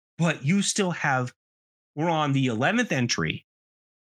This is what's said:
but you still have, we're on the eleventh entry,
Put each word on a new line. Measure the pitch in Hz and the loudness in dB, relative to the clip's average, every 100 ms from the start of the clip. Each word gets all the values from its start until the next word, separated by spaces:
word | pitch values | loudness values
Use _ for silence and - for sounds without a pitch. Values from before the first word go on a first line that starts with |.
| _ - | _ -2
but | 165 135 135 | 0 0 0
you | 196 | 0
still | 196 - 185 | 0 0 -2
have, | 165 151 131 127 - _ _ _ _ _ 147 | 0 0 0 -2 -8 _ _ _ _ _ -4
we're | 170 | 0
on | 160 147 | 0 2
the | 135 127 | 2 2
eleventh | 110 147 226 240 | 2 0 0 0
entry, | 139 120 - 80 - - _ _ _ _ _ | 0 0 0 -2 -4 -12 _ _ _ _ _